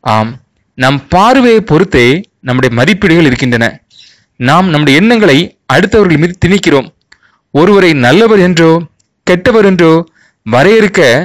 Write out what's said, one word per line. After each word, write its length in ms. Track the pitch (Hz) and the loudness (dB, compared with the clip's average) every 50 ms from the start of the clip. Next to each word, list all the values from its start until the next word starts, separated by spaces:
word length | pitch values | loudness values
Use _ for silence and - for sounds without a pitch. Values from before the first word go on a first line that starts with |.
ஆம், 400 | _ 135 110 110 110 113 123 131 _ _ _ _ _ _ _ | _ -2 -2 -2 -2 -4 -8 -16 _ _ _ _ _ _ _
நம் 340 | - 131 131 139 139 - _ | -4 -4 -2 -2 -4 -6 _
பார்வையை 520 | - 180 202 233 262 269 247 247 226 220 | -2 0 2 2 2 2 2 2 2 0
பொறுத்தே 600 | 190 - 151 156 196 - - 135 120 120 135 175 214 _ _ _ | 0 -2 -2 -2 -2 0 0 0 0 2 0 -2 -6 _ _ _
நம்முடைய 340 | - 127 127 127 127 127 117 | -8 -4 -4 -2 -2 -2 0
மதிப்பீடுகள் 520 | 117 127 170 214 185 - 185 160 170 165 | 0 0 0 0 -2 0 0 2 2 2
இருக்கின்றன. 540 | 143 123 - 139 127 120 117 117 113 - - _ _ _ _ - _ _ _ _ _ _ | 0 0 -2 -4 -4 -2 -2 -2 -4 -6 -10 _ _ _ _ -20 _ _ _ _ _ _
நாம் 320 | _ 120 127 147 175 190 185 | _ -2 0 0 0 0 0
நம்முடைய 320 | 156 147 151 143 135 151 | -2 0 0 2 2 2
எண்ணங்களை 560 | 190 226 240 226 214 175 135 139 175 - _ _ _ _ | 2 0 0 2 2 2 2 0 -2 -4 _ _ _ _
அடுத்தவர்கள் 460 | 127 143 185 208 - 220 202 180 165 143 | -2 -2 -2 0 0 0 0 2 0 0
மீது 180 | 156 175 180 _ - | -2 -4 -4 _ -2
திணிக்கிறோம். 480 | 160 190 196 - 175 143 139 123 - _ _ _ _ _ _ _ _ _ _ _ _ | -2 -2 0 0 0 0 0 -2 -4 _ _ _ _ _ _ _ _ _ _ _ _
ஒருவரை 420 | _ 143 165 190 208 196 185 170 | _ 0 0 2 2 2 2 2
நல்லவர் 460 | 160 139 123 120 139 196 226 220 220 202 | 0 0 0 0 2 2 2 2 2 2
என்றோ 440 | 180 180 180 156 165 160 160 170 170 - _ _ _ _ _ _ _ - | 2 0 0 0 0 0 0 -2 -4 -10 _ _ _ _ _ _ _ -4
கெட்டவர் 340 | 180 175 185 262 220 226 208 | -4 -2 -2 -2 0 2 2
என்றோ 440 | 196 190 175 175 160 160 165 170 _ _ _ _ _ _ _ _ 110 | 0 0 2 2 2 2 0 -2 _ _ _ _ _ _ _ _ -2
வரையறுக்க 500 | 113 123 143 190 220 220 220 196 196 196 165 127 113 139 175 | -2 0 2 2 2 2 0 0 0 0 0 2 0 0 -2